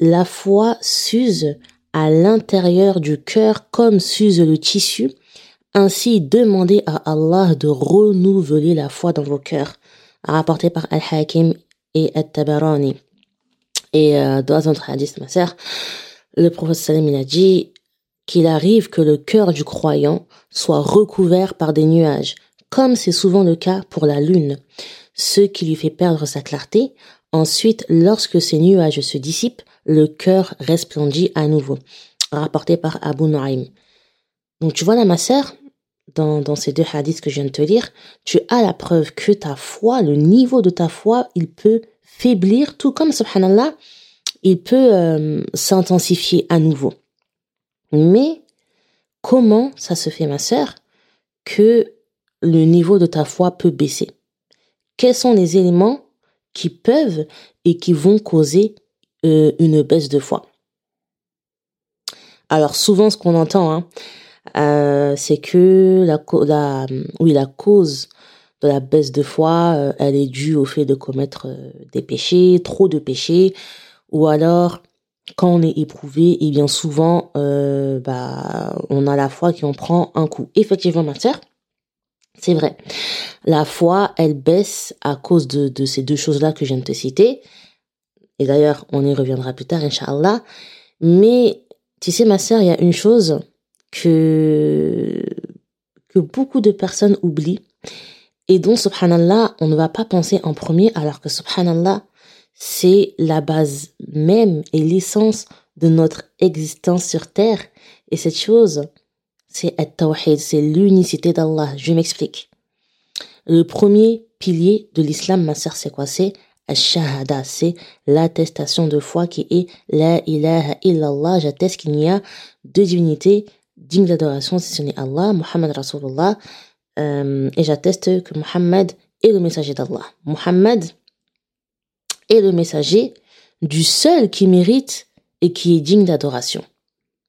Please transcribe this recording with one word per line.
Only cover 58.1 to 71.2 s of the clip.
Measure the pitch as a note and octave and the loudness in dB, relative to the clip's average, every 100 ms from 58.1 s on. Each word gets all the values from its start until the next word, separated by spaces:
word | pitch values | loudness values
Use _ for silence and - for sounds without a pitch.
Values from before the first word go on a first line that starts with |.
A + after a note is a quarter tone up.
| G#3 | 2
causer, | G#3+ E3 D3 F3 G#3+ - _ _ _ - | 2 0 2 2 0 -4 _ _ _ -4
euh, | D#3+ D#3 D3+ - | 2 4 4 2
une | E3 D#3 | 2 2
baisse | D3 D#3+ C#3+ | 2 0 0
de | C#3+ | -4
foi ? | - - _ _ _ _ _ _ _ _ _ _ _ _ _ _ _ _ - - _ _ - | -2 -8 _ _ _ _ _ _ _ _ _ _ _ _ _ _ _ _ -20 -20 _ _ -4
Alors | D#3 D3 - | 0 0 0
souvent, | - G3 G#3+ | 0 2 2
ce | G#3 | 0
qu'on | F3 | 0
entend, | E3+ D#3+ G3 E3 | 0 2 0 0
hein, | D#3+ E3+ - - - - _ - - | -2 -8 -18 -20 -20 -20 _ -10 -2
euh, | D3 D3 C#3+ C#3+ C#3+ C#3+ | 0 2 2 0 0 -4
c'est | - D3+ | -2 -4
que | - F3+ F#3 F#3+ F#3+ F#3 F3 | 0 4 6 6 6 4 2
la | D3+ | 0
co-, | - D#3+ | -2 0
la, | D3 D3+ C#3+ C3+ C3+ C3 - - | 2 0 0 -4 -6 -8 -10 0
oui, | D#3+ | 2
la | C#3+ C3+ | 2 0
cause | - G3+ G#3 E3 C3+ - _ _ _ _ - | -4 4 4 4 -2 -14 _ _ _ _ -2
de | D3 | 0
la | C#3 | 0
baisse | C3 D#3 C3+ | 2 0 0
de | C3+ | -4
foi, | C#3 - D#3+ E3+ E3+ | -4 0 0 2 2
euh, | D#3 C#3 - | 0 -2 -2
elle | C#3+ | 0
est | C#3 C#3 | 0 -2
due | B2+ D3 | -4 -2
au | D3+ C3 | -2 -2
fait | - | -2
de | C3+ | -2
commettre, | C3+ - C3+ | -2 -4 -6